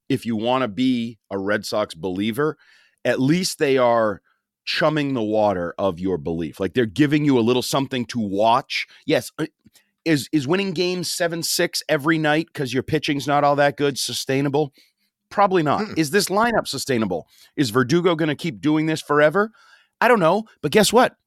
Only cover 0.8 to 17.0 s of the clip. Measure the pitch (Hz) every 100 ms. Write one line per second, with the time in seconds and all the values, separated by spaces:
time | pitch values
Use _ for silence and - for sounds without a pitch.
0.8 | 131 127 117 113 _ 98 98 107 98 110
1.8 | 104 82 95 92 107 110 151 151 _ _
2.8 | _ _ 131 120 135 175 185 - 147 131
3.8 | 123 117 110 95 _ _ _ _ - -
4.8 | 160 156 143 131 107 107 104 95 87 -
5.8 | 98 85 95 87 71 82 80 - 95 123
6.8 | 117 92 147 151 147 131 113 127 - 143
7.8 | 135 131 117 120 104 98 110 123 - -
8.8 | - - - 147 - - 156 _ _ _
9.8 | _ _ 160 151 110 156 131 185 196 165
10.8 | 180 180 170 - 175 170 160 - - -
11.8 | - 151 139 160 151 151 160 - 135 127
12.8 | - 156 - 143 - 143 143 143 143 139
13.8 | 147 131 - 120 - 135 143 139 156 _
14.8 | _ _ _ _ _ - 202 185 151 95
15.8 | 208 - 151 185 185 190 233 214 - 135
16.8 | - 123